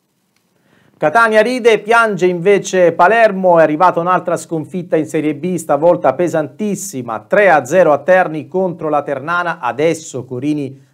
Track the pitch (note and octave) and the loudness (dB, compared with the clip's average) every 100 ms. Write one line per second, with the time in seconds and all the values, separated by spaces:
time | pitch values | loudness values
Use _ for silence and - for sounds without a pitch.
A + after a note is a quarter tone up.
0 | _ _ _ _ _ _ _ _ _ - | _ _ _ _ _ _ _ _ _ -4
1 | D#3 F#3 A3+ G#3+ A3 B3+ A3+ G#3 G#3 A#3 | 0 2 2 2 2 2 2 2 2 2
2 | A3+ F#3+ F3+ F3 F#3 G3 - F#3 F3 E3 | 2 0 -2 0 2 0 0 2 2 4
3 | F3+ A3+ A3 F#3+ F#3 E3+ D#3 D3+ F3+ E3+ | 4 4 2 2 2 4 4 4 2 2
4 | E3+ F3+ F3+ E3 - E3 C#3+ F#3 E3+ D#3+ | 0 -2 -2 -6 -6 -8 -8 -10 -4 -4
5 | D3 D#3+ D3+ C#3+ F3 F3 - C#3+ E3 E3 | -2 -4 -4 -4 -6 -6 -2 0 2 2
6 | - - F3 D#3+ C#3+ - G#3+ F#3 - C3+ | 0 -2 -2 -2 -6 -6 -6 -6 -8 -10
7 | A#2 G#2+ - F#3+ G3 D#3 B2 F3+ D#3+ C#3 | -8 -10 -2 2 4 4 2 2 4 2
8 | - F#3 F3 D#3 C3 F#3 F#3 - D#3 D3 | 2 2 2 -4 -8 -4 -4 -4 -4 -4
9 | D3 C#3+ D#3+ F3 E3+ D#3+ A#2+ A#2 D#3+ D#3+ | -4 -8 -6 -4 -4 -6 -6 -2 -2 -2
10 | - C3 - B2 D3 D3 C3 C3+ _ | -8 -12 -10 -8 -4 -4 -6 -12 _